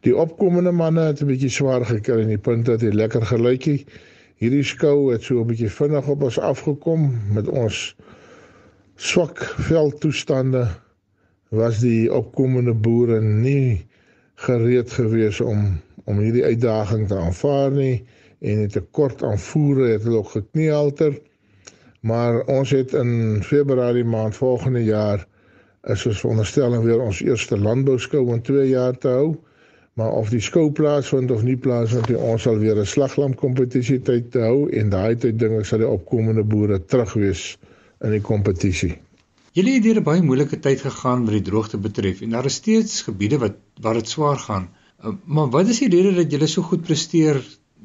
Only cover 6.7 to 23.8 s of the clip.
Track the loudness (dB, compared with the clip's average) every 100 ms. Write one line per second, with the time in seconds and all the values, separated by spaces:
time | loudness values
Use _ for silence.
6.7 | -4 -2 0 0 0 -2 -2 -2 -2 -2
7.7 | -4 -10 -14 -20 -20 -20 -20 -20 -20 -20
8.7 | _ _ _ -2 0 0 -4 -10 -6 0
9.7 | 2 2 0 -4 -4 -2 -2 0 0 -2
10.7 | -4 _ _ _ _ _ _ _ 0 0
11.7 | 2 2 2 2 0 -2 -2 0 2 0
12.7 | 0 2 2 2 2 2 2 2 2 2
13.7 | 0 -6 _ _ _ _ _ -2 0 2
14.7 | 2 0 -2 0 2 0 0 -2 0 0
15.7 | -2 -8 -18 -6 -2 0 2 2 2 0
16.7 | 0 0 -2 -2 -2 -2 -2 0 2 0
17.7 | 0 0 -2 -6 _ _ _ -4 -2 -2
18.7 | -4 -6 -2 -2 0 -4 -4 -2 0 2
19.7 | 2 2 0 0 -2 -2 -8 -6 -2 0
20.7 | 2 0 0 -2 -2 _ _ _ _ -20
21.7 | _ -20 _ -2 0 2 0 0 0 2
22.7 | 0 0 0 0 0 0 -2 0 0 2
23.7 | 2